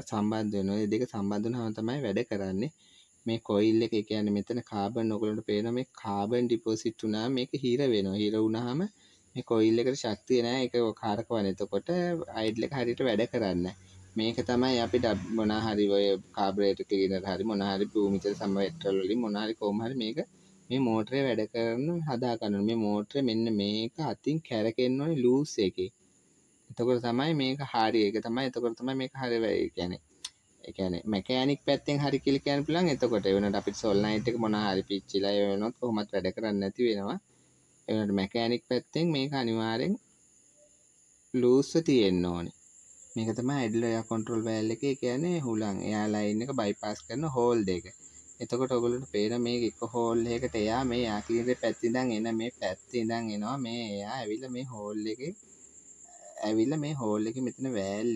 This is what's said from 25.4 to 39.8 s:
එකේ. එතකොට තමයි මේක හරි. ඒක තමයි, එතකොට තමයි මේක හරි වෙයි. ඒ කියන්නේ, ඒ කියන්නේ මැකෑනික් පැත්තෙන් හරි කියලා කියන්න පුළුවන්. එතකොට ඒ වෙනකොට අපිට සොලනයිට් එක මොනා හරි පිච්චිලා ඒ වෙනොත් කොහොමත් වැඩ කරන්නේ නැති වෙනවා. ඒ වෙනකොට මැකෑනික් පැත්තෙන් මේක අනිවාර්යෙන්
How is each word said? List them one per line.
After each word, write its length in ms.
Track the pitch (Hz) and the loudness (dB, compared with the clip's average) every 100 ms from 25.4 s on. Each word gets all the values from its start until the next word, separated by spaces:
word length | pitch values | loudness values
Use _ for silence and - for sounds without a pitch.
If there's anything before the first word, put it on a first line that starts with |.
| 151 - | 2 0
එකේ. 320 | 98 - 92 _ _ _ _ _ _ _ - | 0 0 -6 _ _ _ _ _ _ _ -14
එතකොට 340 | - 120 123 | -2 0 2
තමයි 320 | 120 120 147 | 2 0 2
මේක 260 | 156 131 135 | 2 0 -2
හරි. 360 | 135 120 110 117 | -2 2 4 4
ඒක 160 | 101 110 | 4 2
තමයි, 260 | 113 120 135 | -2 -2 -2
එතකොට 300 | 120 120 113 | -2 -2 -2
තමයි 180 | 127 | -4
මේක 200 | 135 131 | -4 -4
හරි 240 | 135 123 117 | -4 -2 0
වෙයි. 200 | 110 90 | 2 0
ඒ 100 | 82 | -2
කියන්නේ, 300 | - 90 92 _ _ - _ _ _ | -2 -4 -6 _ _ -16 _ _ _
ඒ 80 | - | -14
කියන්නේ 340 | - 95 85 104 | -4 -2 -2 -2
මැකෑනික් 540 | 101 92 127 135 143 | -2 0 0 2 0
පැත්තෙන් 340 | - 139 - 143 | 2 0 2 0
හරි 180 | 143 139 | 2 0
කියලා 260 | - 135 | 2 2
කියන්න 220 | - 143 151 | 2 0 2
පුළුවන්. 260 | 165 180 | 2 2
එතකොට 320 | 131 120 110 95 | 2 2 2 4
ඒ 80 | |
වෙනකොට 260 | 98 101 101 | 4 4 0
අපිට 180 | 101 101 | -2 -2
සොලනයිට් 500 | 113 101 107 107 120 | 2 2 2 0 0
එක 80 | 117 | 0
මොනා 280 | 110 107 104 | 0 2 2
හරි 160 | 95 | 0
පිච්චිලා 500 | - 98 - 98 101 | -2 -6 -2 0 2
ඒ 140 | 101 101 | 2 2
වෙනොත් 280 | 98 110 - | 2 -2 -4
කොහොමත් 360 | 123 107 104 | -2 -2 -2
වැඩ 160 | 98 92 | -2 -2
කරන්නේ 300 | 101 110 101 | -2 -2 0
නැති 220 | 98 - | -2 0
වෙනවා. 340 | 120 104 101 185 _ _ _ _ _ _ - | 0 2 -2 -6 _ _ _ _ _ _ -2
ඒ 40 | |
වෙනකොට 240 | 110 101 98 | 0 2 0
මැකෑනික් 460 | 98 117 117 120 - | 0 0 0 0 0
පැත්තෙන් 400 | 123 - 147 170 | -2 -2 -2 0
මේක 220 | 147 135 | 0 0
අනිවාර්යෙන් 600 | 139 117 113 110 113 | -2 0 0 0 -2